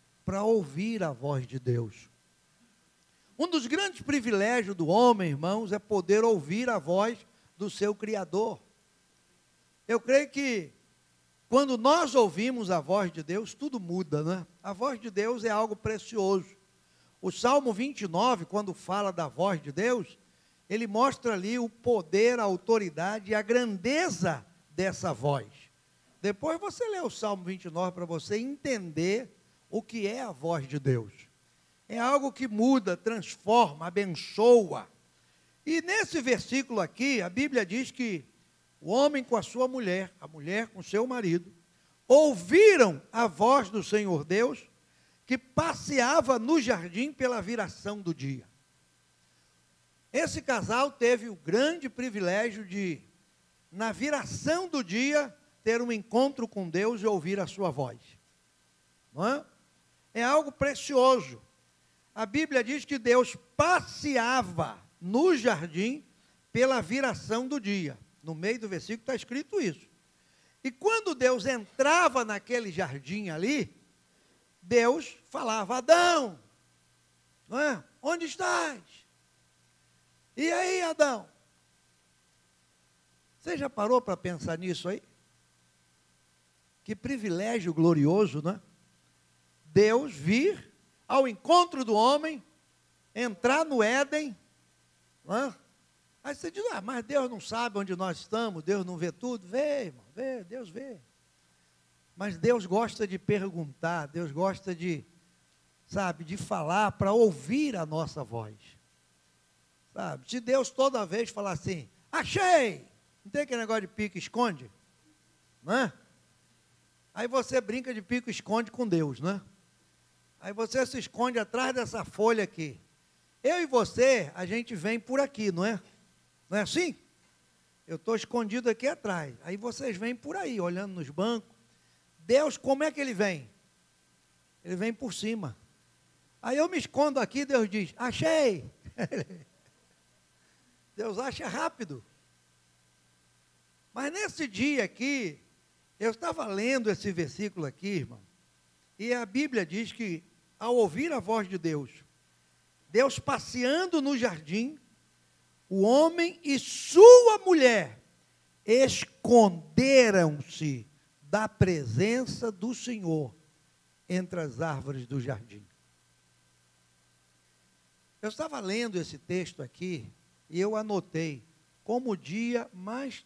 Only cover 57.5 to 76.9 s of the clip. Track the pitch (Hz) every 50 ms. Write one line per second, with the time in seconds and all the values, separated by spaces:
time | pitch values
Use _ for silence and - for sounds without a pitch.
57.5 | - - 196 175 131 135 139 123 120 120 - - - _ _ _ _ _ _ _
58.5 | _ _ _ _ _ _ _ _ _ _ _ _ - 139 180 220 269 294 311 -
59.5 | _ _ _ _ _ _ _ _ _ _ _ _ - 220 233 247 277 311 311 285
60.5 | 262 - 269 285 277 - - - 285 254 247 262 262 240 156 135 127 110 - _
61.5 | _ _ _ _ _ _ _ _ _ _ _ _ - 214 220 202 202 294 320 302
62.5 | 294 262 233 220 277 294 - - 285 262 214 240 240 254 247 240 - - - _
63.5 | _ - 294 339 359 349 - - - - - 294 277 247 226 240 254 262 226 180
64.5 | 175 165 156 127 104 90 - _ _ _ 170 175 202 247 320 370 339 262 208 -
65.5 | 208 151 160 175 151 170 196 233 269 302 - _ _ _ _ _ _ _ _ _
66.5 | - 226 247 262 262 240 196 156 214 269 269 254 196 160 151 180 214 233 254 262
67.5 | 294 285 202 202 202 196 170 143 127 - - _ _ _ - 156 160 156 170 202
68.5 | 233 254 220 208 190 165 - - 220 226 - - 262 226 - - 240 277 311 -
69.5 | - 403 285 190 147 - - _ _ _ _ _ _ _ _ _ _ _ _ _
70.5 | _ _ - 269 240 - - 415 453 453 427 381 311 247 254 254 254 240 180 262
71.5 | 262 233 208 - - - 262 285 320 349 359 311 240 262 233 220 208 196 - -
72.5 | 240 240 233 202 160 165 185 139 131 139 131 131 185 214 208 185 156 156 180 233
73.5 | 294 294 190 - - _ _ _ _ _ _ _ _ _ _ _ _ _ _ _
74.5 | _ _ - 180 233 233 233 240 262 339 285 - - - _ _ - 277 277 233
75.5 | 220 220 202 180 240 254 254 247 330 349 349 349 339 311 269 214 170 135 - _
76.5 | _ _ _ _ _ _ _ _